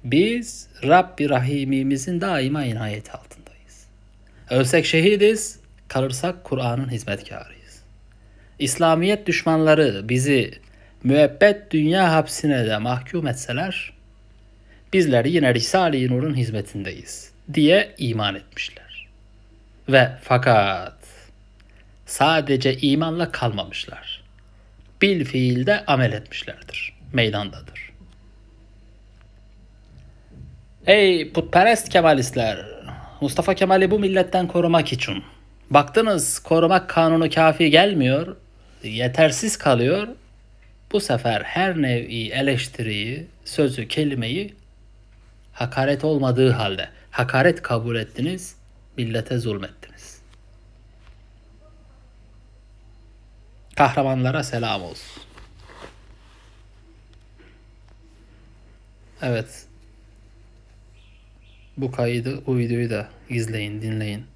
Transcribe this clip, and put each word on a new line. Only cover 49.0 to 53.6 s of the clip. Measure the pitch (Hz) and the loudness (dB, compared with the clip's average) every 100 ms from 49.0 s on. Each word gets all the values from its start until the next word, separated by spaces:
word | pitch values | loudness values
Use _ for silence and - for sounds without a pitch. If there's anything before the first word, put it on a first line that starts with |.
| 117 113 110 123 | -6 -6 -4 -6
zulmettiniz. | 110 101 92 - - - - - _ - - - - - - - - - - - _ - - - - - - _ - - _ - _ - - - - - - - - - | -4 -6 -10 -16 -20 -20 -20 -20 _ -20 -20 -20 -20 -20 -20 -20 -20 -20 -20 -20 _ -20 -20 -20 -20 -20 -20 _ -20 -20 _ -20 _ -20 -20 -20 -20 -20 -20 -20 -20 -20